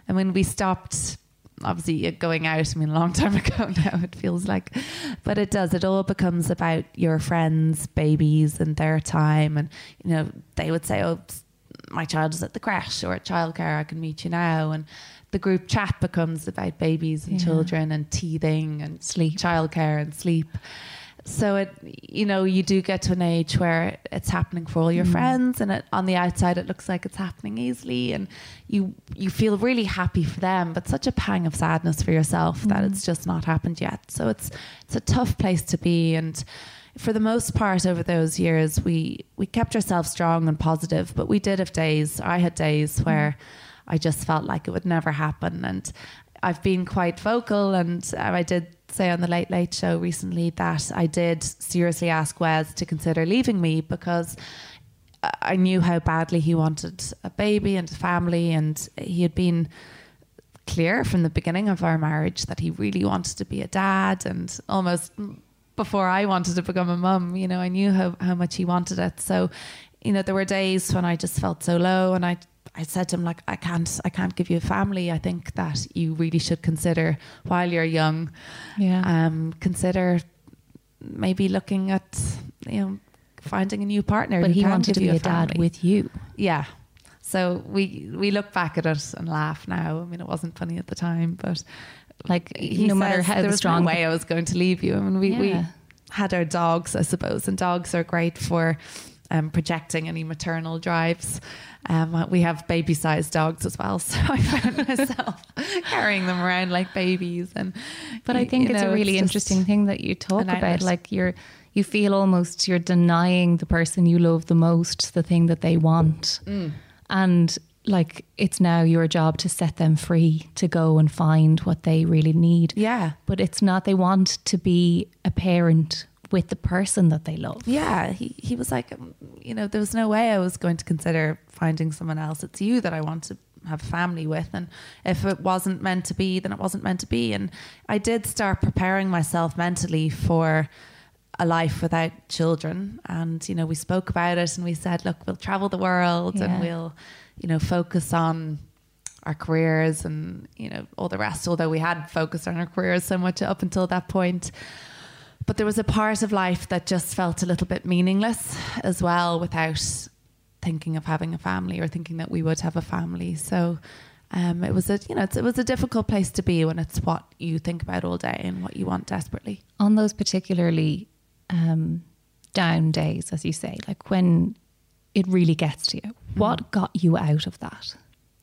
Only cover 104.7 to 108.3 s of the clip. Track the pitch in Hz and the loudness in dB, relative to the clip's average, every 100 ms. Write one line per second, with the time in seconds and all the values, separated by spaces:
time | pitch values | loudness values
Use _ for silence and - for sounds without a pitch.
104.7 | 262 269 262 269 254 233 - - - 320 | 0 -2 0 -2 -2 -6 -8 -12 -10 -6
105.7 | 381 339 - 214 196 180 180 180 180 185 | -4 -4 -2 0 0 0 0 0 0 0
106.7 | 175 185 196 185 185 175 175 180 - 190 | 0 -2 0 0 0 -2 -6 -6 -6 -6
107.7 | 208 - - 311 233 - | -8 -12 -14 -12 -8 -2